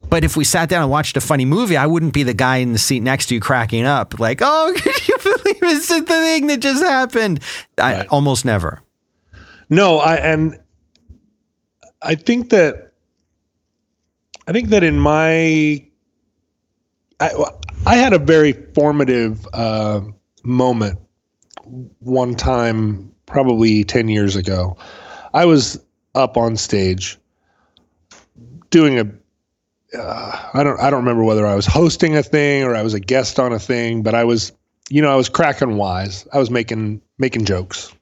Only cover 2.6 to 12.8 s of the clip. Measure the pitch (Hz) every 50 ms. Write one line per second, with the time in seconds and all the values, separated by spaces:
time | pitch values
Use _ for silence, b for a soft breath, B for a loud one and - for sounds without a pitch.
2.6 | 127 123 117 107 - - 139 127 107 127 135 131 - - 123 117 107 - 139 123
3.6 | 117 110 - 113 117 135 143 131 107 - - - 117 110 131 - - 277 302 311
4.6 | 320 320 370 - - - 523 554 - - 480 508 - 381 427 - - 403 381 -
5.6 | 370 349 320 294 330 - 349 330 302 - 339 320 320 320 320 320 277 294 294 254
6.6 | 220 277 269 262 339 370 277 262 262 247 - 233 220 208 170 135 B B B B
7.6 | B B _ - - 127 113 - - - 151 143 143 143 131 123 - 127 110 101
8.6 | 82 78 - - _ _ _ _ _ _ _ _ _ b b b b b b b
9.6 | b b 151 175 202 190 165 151 147 160 165 151 135 156 160 156 156 160 - -
10.6 | _ _ _ _ _ _ _ _ _ _ - _ _ _ _ _ _ _ _ _
11.6 | _ _ _ _ _ - _ _ - 120 160 147 - - 233 240 233 240 233 202
12.6 | 170 147 113 -